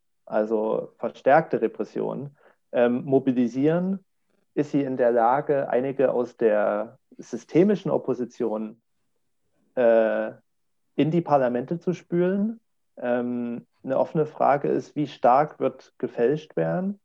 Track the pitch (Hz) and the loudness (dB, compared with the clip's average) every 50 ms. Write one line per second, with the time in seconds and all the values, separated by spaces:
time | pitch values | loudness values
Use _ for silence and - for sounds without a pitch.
0 | _ _ _ _ _ - - 110 107 107 113 107 110 110 113 113 - - _ _ | _ _ _ _ _ -6 -2 -2 -2 0 0 -2 -2 -2 -2 -4 -4 -6 _ _
1 | - 113 - - - 131 139 160 - - - 113 113 110 - - 107 - - 113 | -8 -8 -8 -4 2 4 4 4 4 2 0 -2 -2 -2 -2 -4 -10 -8 -6 -6
2 | 110 107 113 113 135 139 - _ _ _ _ _ _ _ - 127 120 120 120 127 | -6 -6 -6 -8 -10 -12 -16 _ _ _ _ _ _ _ 0 2 2 2 2 0
3 | - 139 135 135 131 131 123 123 123 113 117 131 139 156 160 175 180 190 196 190 | -2 0 0 2 2 2 0 0 0 -2 -2 0 0 2 2 0 0 -2 -4 -6
4 | - _ _ _ _ _ _ _ _ _ - - 147 - - 143 139 131 131 127 | -8 _ _ _ _ _ _ _ _ _ -4 -4 -4 -2 -2 -2 -2 -2 0 0
5 | 123 120 120 120 113 117 127 143 - - 147 139 - - - 123 127 139 135 - | 2 2 4 4 4 4 2 2 0 0 0 0 0 0 -2 -2 -2 -2 0 0
6 | 135 - - 120 123 117 - - 120 110 104 104 104 104 104 104 107 117 - _ | 0 0 2 0 -2 -4 -4 0 0 2 2 2 2 0 0 -2 -4 -8 -12 _
7 | _ _ - - - - - 117 - - - 151 185 208 208 - - 160 139 123 | _ _ -20 -20 -16 -12 -12 -12 -8 -2 2 4 4 4 2 0 -2 -2 -2 -2
8 | - - 123 117 123 113 - - 123 110 107 110 110 107 113 _ _ _ _ _ | -2 -2 -4 -4 -6 -8 -6 -4 -4 -4 -4 -4 -6 -8 -12 _ _ _ _ _
9 | _ _ _ _ _ _ _ _ _ _ _ _ _ _ _ 127 123 117 113 113 | _ _ _ _ _ _ _ _ _ _ _ _ _ _ _ 2 4 4 6 6
10 | 110 107 107 107 110 113 123 123 _ _ _ _ _ _ _ _ _ _ _ - | 4 2 0 -2 -4 -6 -8 -12 _ _ _ _ _ _ _ _ _ _ _ -2
11 | - 156 175 170 170 147 147 139 131 120 123 120 131 - 175 165 - 185 170 - | 0 0 0 0 2 2 2 2 2 2 0 -2 -4 -4 -6 -6 -4 -4 -6 -6
12 | - _ 170 170 180 185 190 202 202 220 226 226 _ _ _ _ _ _ _ - | -6 _ -2 0 0 0 0 0 -2 -2 -4 -8 _ _ _ _ _ _ _ -8
13 | - 123 120 123 120 123 123 120 120 120 120 123 - _ _ _ - 131 131 127 | -4 -2 -2 -2 -2 -2 -4 -4 -6 -6 -8 -10 -12 _ _ _ -8 -4 -2 0
14 | 127 - - 165 151 151 - - 123 127 139 147 - 151 135 139 135 - - 151 | 0 0 0 -2 -2 -2 -2 0 2 2 2 2 0 -2 -2 -2 -4 -6 -6 -6
15 | 151 - - - - 120 123 135 156 151 - - 131 135 131 - - _ _ - | -6 -6 -4 0 2 4 4 4 2 0 -2 -4 -4 -4 -4 -6 -14 _ _ -10
16 | - 113 - - 120 123 151 160 - - - - 165 165 165 175 185 196 202 - | -10 -8 -2 0 0 2 0 0 -4 -8 -6 -4 -2 -2 -2 -2 -4 -4 -6 -8
17 | _ | _